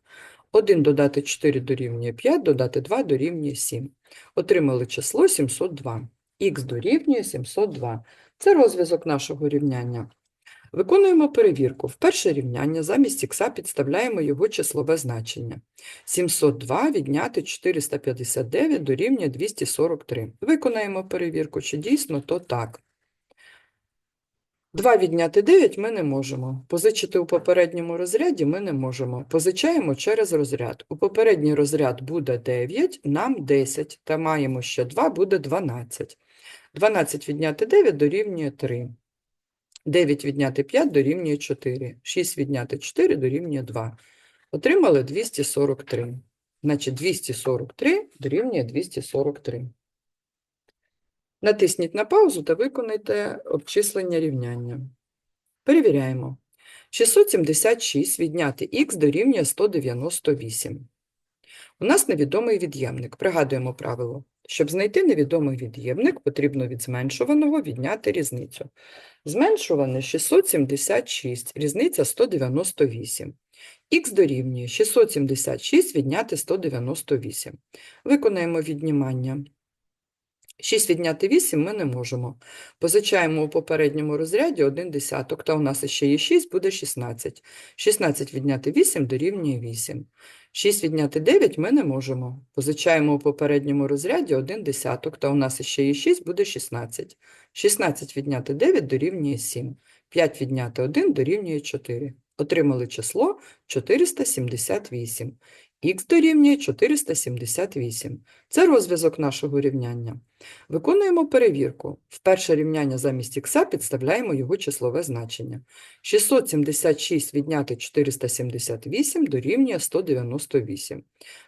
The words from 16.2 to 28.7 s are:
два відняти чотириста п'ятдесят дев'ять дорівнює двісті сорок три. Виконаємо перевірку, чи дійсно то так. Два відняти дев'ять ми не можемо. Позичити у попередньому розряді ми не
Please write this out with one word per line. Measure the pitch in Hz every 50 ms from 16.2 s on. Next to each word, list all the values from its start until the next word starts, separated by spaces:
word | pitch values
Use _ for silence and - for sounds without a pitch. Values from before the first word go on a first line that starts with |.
| 180 165 - - 156 147 - -
два | 123 117 - 185 254 311
відняти | 277 190 139 135 139 151 196 277 - -
чотириста | - - - - - 185 175 156 139 - 147 143
п'ятдесят | - 135 127 123 123 - - 123 123 117
дев'ять | - - 294 320 294 214 151
дорівнює | 139 135 131 190 247 269 233 175 143
двісті | 120 120 175 214 - - -
сорок | - - - 151 170 165 147 -
три. | - 120 117 110 - - -
Виконаємо | - 254 320 302 - 254 233 220 208 202 190 185 190
перевірку, | 190 - 180 175 170 160 156 156 151 - -
чи | - - - 151
дійсно | 156 226 277 285 - - 156 139
то | 139 - 170 180
так. | 180 - 123 120 - 113 117 - _ _ _ _ _ _ _ _ _ _ _ _ _ - - _ _ _ _ _ _ _ _ _ _ _ _ _ _ _ _ _ _ _ _ _ _ _ -
Два | 160 202 247 233 196
відняти | 185 170 165 170 165 160 - 202
дев'ять | 202 294 359 392 294 202 - 196
ми | 202 226
не | 226 196 165
можемо. | 147 135 135 131 131 139 131 127 131 131 131 - -
Позичити | 170 170 - 220 220 - 202 185 - 185
у | 175
попередньому | 165 180 165 160 - 180 180 175 170 170 175 170 170 170 170
розряді | 180 175 196 247 320 359 294 180 151
ми | 143 165 190
не | 202 185